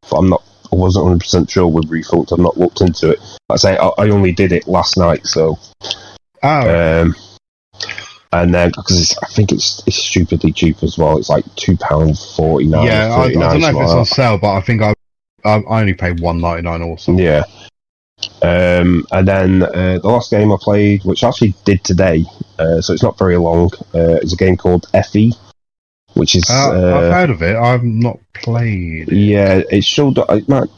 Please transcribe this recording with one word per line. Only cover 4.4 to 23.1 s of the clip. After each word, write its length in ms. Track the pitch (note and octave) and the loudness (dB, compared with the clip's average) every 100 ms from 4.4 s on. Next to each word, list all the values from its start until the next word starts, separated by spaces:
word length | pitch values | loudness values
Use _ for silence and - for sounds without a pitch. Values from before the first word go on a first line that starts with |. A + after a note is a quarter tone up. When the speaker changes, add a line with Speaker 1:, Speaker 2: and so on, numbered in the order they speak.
| F#2+ | 0
Speaker 1:
it 160 | E2+ - | 0 0
last 280 | F2+ E2+ - | -2 0 0
night, 280 | E2+ D2+ - | 0 0 -4
so. 320 | - D#2+ D2+ - _ - - - - _ _ | -2 -2 -2 -12 _ -14 -14 -14 -20 _ _
Speaker 2:
Oh. 580 | C#3 D3+ B2 E2+ E2 E2 | -2 0 2 2 2 2
Speaker 1:
Um, 140 | E2+ E2+ - - _ _ _ - - - - - _ | 0 -2 -12 -20 _ _ _ -16 -14 -14 -16 -20 _
and 200 | E2+ F2 | -2 2
then, 160 | F2 F2 | 2 2
'cause 280 | E2+ F#2 F#2 | -2 -2 -2
it's, 160 | E2 - | 0 -4
I 40 | - | -6
think 220 | - G2+ | -2 0
it's, 300 | - - - - | 0 -4 -4 -6
it's 100 | - | -6
stupidly 560 | - - F2 E2+ E2 | -4 -2 -2 0 -2
cheap 300 | D#2 E2+ D2+ | 0 -2 -2
as 140 | D#2+ - | -6 -2
well. 180 | D#2 D#2 | 0 0
It's, 100 | G#1+ | 0
like, 140 | C#2+ - - | -2 -2 -8
two 200 | - E2+ | -2 -2
pound 420 | - D2+ D#2+ D2+ | 0 0 0 0
forty-nine 680 | - - D#2 D#2+ D2 D#2 A2 | -6 -4 0 2 2 2 2
Speaker 2:
Yeah, 220 | - - | 2 0
Speaker 1:
or 120 | - | 0
Speaker 2:
I, 40 | |
I 60 | - | 0
don't 80 | D#2 | 0
know 60 | E2 | 0
if 60 | |
Speaker 1:
thirty-nine, 40 | E2 | 0
Speaker 2:
it's 80 | |
Speaker 1:
something 180 | - D2 | 0 0
Speaker 2:
on 160 | E2 E2 | 2 2
Speaker 1:
like 100 | A2 | 0
that. 60 | |
Speaker 2:
sale, 240 | - B2 G#2 | 0 0 0
but 140 | G2+ | 0
I 80 | G2 | -2
think 220 | - A2+ | -2 0
I, 120 | G#2+ G#2 _ _ _ _ | 0 -2 _ _ _ _
I, 100 | G#2+ G#2+ | 0 0
I 180 | G2+ A2+ | 0 -2
only 140 | G#2 | 0
paid 260 | F2 F2+ E2+ | -2 -4 -2
one 200 | E2+ E2+ | -2 -2
ninety-nine 420 | E2+ E2+ E2+ E2+ | -2 -4 -6 -6
or 160 | E2 E2 | -6 -8
something. 260 | - F2+ | -2 2
Speaker 1:
Yeah. 200 | F2 D2+ - - - _ _ _ _ _ - - | 2 2 0 -10 -20 _ _ _ _ _ -16 -4
Um, 640 | F2+ F2 F2+ F2+ F2 F2 - | 0 2 2 2 2 0 0
and 140 | F#2 F#2+ | 0 2
then, 340 | G2 F#2 F#2+ | 2 2 2
uh, 360 | F2+ - F#2 F#2 | 0 -2 -2 -2
the 80 | F#2+ | 0
last 220 | A#2+ - | 0 0
game 220 | G#2+ G#2 | 0 2
I 40 | G2 | 0
played, 420 | - G#2 G#2 G2+ | 0 2 2 0
which 180 | F#2+ F#2 | 0 0
I 40 | A#2+ | 0
actually 260 | - A2+ F#2 | 2 0 0
did 180 | - F#2+ | 0 0
today, 400 | - F2+ F#2+ D#2+ D#2+ - - _ | 0 0 2 0 -2 -8 -18 _
uh, 220 | D#2+ E2 | -2 0
so 120 | F2 | -2
it's 100 | E2 | -2
not 160 | F#2+ | -2